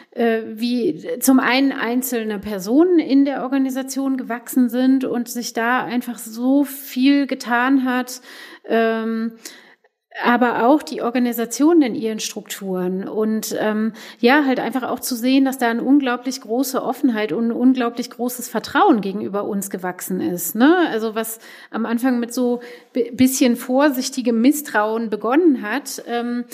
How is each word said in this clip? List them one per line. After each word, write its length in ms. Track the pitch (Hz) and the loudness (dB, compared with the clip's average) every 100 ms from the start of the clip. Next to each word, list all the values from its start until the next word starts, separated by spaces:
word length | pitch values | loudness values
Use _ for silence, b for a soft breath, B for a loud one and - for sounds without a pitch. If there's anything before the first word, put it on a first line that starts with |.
| B | B
äh, 300 | - 233 226 220 | -2 0 0 -4
wie 720 | 220 240 247 226 175 196 - | -6 -4 -2 -2 -4 -6 -2
zum 220 | 254 262 | 4 4
einen 320 | - 247 277 | 4 2 0
einzelne 680 | - 220 247 247 240 220 208 | -2 -2 -2 -2 -4 -4 -6
Personen 600 | 202 202 185 262 359 349 | -6 -6 0 4 6 4
in 240 | - 269 | 4 2
der 180 | 277 269 | 2 0
Organisation 720 | 254 269 262 254 269 269 269 262 | -2 -2 -2 -4 -6 -4 -2 -4
gewachsen 520 | 226 240 - 269 247 | -4 -8 -4 0 2
sind 360 | 240 262 262 | 2 4 4
und 240 | 262 240 233 | 2 -4 -4
sich 260 | 240 220 | -6 -6
da 280 | - 226 254 | -2 0 0
einfach 360 | 156 240 240 233 | 0 -4 -4 -10
so 440 | 226 220 247 277 | -10 -2 2 4
viel 640 | 269 - - - 262 285 277 | 2 -4 -8 2 4 4 2
getan 580 | 262 226 240 247 277 | -4 0 2 4 2
hat, 360 | 254 247 247 - B B B B - | 2 -2 -4 -10 B B B B -2
ähm, 680 | 226 226 226 220 226 226 226 B B B B _ _ _ - | 0 2 0 -4 -4 -6 -8 B B B B _ _ _ -4
aber 420 | - 240 240 - 233 | 2 4 2 2 4
auch 160 | 294 | 4
die 180 | - 240 | 2 -6
Organisationen 840 | 233 247 247 233 226 - 294 349 | -4 0 -2 -2 -4 2 4 6
in 120 | 262 | 4
ihren 240 | - 220 220 | 0 -4 -4
Strukturen 880 | - - - - 190 185 180 185 196 | -8 -10 -12 -10 -6 -4 -2 -4 -4
und, 460 | 208 214 220 190 - | -2 0 -2 -4 -4
ähm, 320 | 214 214 220 - B B | -2 -2 -4 -6 B B
ja, 260 | 240 285 | 4 4
halt 140 | 277 262 | 4 0
einfach 240 | - 254 | -2 -4
auch 160 | 240 254 | -6 -6
zu 160 | - | -6
sehen, 300 | 240 247 269 | -2 2 4
dass 140 | 269 269 | 2 0
da 100 | 233 | -2
eine 140 | 233 | 0
unglaublich 580 | 220 285 262 247 262 254 | 2 2 2 -4 -6 -8
große 420 | 208 233 269 233 | -4 -4 -2 -2
Offenheit 480 | - 262 269 214 214 | -4 -2 0 0 -2
und 180 | 214 233 | -2 -2
ein 40 | |
unglaublich 580 | 226 247 254 233 247 240 | 2 2 4 0 -4 -10
großes 380 | - 240 247 - | -6 -6 -6 -6
Vertrauen 520 | - - 285 392 240 | -6 -2 2 4 4
gegenüber 440 | 196 196 220 196 | 0 -6 -6 -4
uns 260 | 208 202 196 | -4 -4 -6
gewachsen 500 | 196 180 180 - 185 | -6 -8 -8 -6 -4
ist, 360 | - 180 - 214 | -4 -4 -4 4
ne? 180 | 269 359 311 | 6 6 4
Also 260 | 220 220 | 0 -4
was 240 | 220 220 - B B B | -4 -6 -10 B B B
am 160 | - 226 | -6 -2
Anfang 320 | 233 262 247 | 0 0 0
mit 160 | 233 | -2
so 260 | 254 247 240 B B B | -2 0 -2 B B B
bi-, 200 | - - | -4 -2
bisschen 420 | - 262 262 254 | 2 2 4 2
vorsichtigem 840 | 240 - 254 302 254 254 - 240 226 | 2 0 2 2 2 -4 -4 0 4
Misstrauen 680 | 247 294 - 220 214 220 226 | 4 2 0 0 0 -2 -4
begonnen 540 | 208 220 277 359 247 | -4 0 4 4 2
hat, 400 | 208 240 - - - | -2 -6 -8 -12 -6
ähm, 380 | 240 240 240 240 | -6 -4 -6 -8